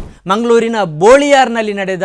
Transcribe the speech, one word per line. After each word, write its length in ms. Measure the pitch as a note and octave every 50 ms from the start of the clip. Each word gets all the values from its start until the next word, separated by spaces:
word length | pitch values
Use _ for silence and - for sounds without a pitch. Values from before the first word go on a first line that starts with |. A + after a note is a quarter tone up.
| - - - - - F3
ಮಂಗಳೂರಿನ 460 | F#3+ A3 A#3 A#3 A#3 A#3 A3+ A#3 A#3 G#3+ G3
ಬೋಳಿಯಾರ್ನಲ್ಲಿ 880 | E3+ D3+ D3+ F#3 A3 C4 C#4+ C#4+ C#4+ C#4 C4+ B3+ A3+ A#3 A3+ A3 G#3 G#3
ನಡೆದ 300 | G3+ G3 F#3 F#3+ E3+ F#3